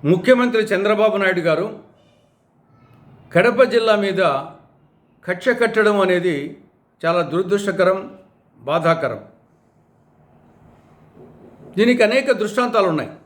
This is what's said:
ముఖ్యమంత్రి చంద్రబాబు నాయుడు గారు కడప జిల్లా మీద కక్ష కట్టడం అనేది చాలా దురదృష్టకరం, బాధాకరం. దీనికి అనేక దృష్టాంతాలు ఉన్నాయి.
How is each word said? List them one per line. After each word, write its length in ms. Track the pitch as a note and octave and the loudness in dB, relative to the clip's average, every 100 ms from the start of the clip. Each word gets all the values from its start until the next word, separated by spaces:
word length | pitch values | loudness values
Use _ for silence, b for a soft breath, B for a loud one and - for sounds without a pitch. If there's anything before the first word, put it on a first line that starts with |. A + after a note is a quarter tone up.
| C#3+ | 2
ముఖ్యమంత్రి 560 | F3+ G#3 B3+ B3 A3+ | 0 4 4 4 0
చంద్రబాబు 560 | G#3 F#3+ G3+ G#3+ A3 G#3 | -2 -2 0 2 2 2
నాయుడు 220 | F#3+ F3+ | 0 0
గారు 400 | E3 D#3 G#3 - - _ _ _ _ _ _ _ _ _ _ _ - - - | 0 -2 -2 -10 -20 _ _ _ _ _ _ _ _ _ _ _ -20 -20 -4
కడప 300 | E3+ G#3+ B3 | 0 2 4
జిల్లా 320 | B3+ A#3 A3 G#3 | 2 2 2 0
మీద 240 | G3 F3+ F3 C3+ - - _ _ _ _ _ _ - | 0 0 0 -2 -8 -18 _ _ _ _ _ _ -10
కక్ష 240 | F#3 C4 | -4 -2
కట్టడం 520 | B3 A#3 G#3+ G#3 G3+ | 0 0 2 2 2
అనేది 640 | F#3 F3+ F3+ C#3+ D3 - _ _ _ _ E3 | 0 0 0 -4 -8 -14 _ _ _ _ -2
చాలా 160 | F3 | -2
దురదృష్టకరం, 960 | D#3 E3 F#3 G3+ G3+ E3+ F#3 F#3+ - - - _ _ _ | -2 -4 -2 -2 -2 0 0 0 -6 -18 -20 _ _ _
బాధాకరం. 640 | C#3 E3 E3 E3 C3+ A2+ - _ _ _ _ _ _ _ _ _ _ _ _ _ - _ _ _ _ - - - - - - F#3 | -4 -2 0 0 -2 -8 -16 _ _ _ _ _ _ _ _ _ _ _ _ _ -20 _ _ _ _ -20 -20 -20 -20 -20 -12 -2
దీనికి 260 | A#3 B3 | 0 4
అనేక 280 | G#3+ B3 C4+ | 2 2 0
దృష్టాంతాలు 560 | A3 G#3 B3+ A#3+ A3+ F#3+ | -2 -2 -2 -2 0 0
ఉన్నాయి. 220 | D#3 G2 - | -2 -6 -14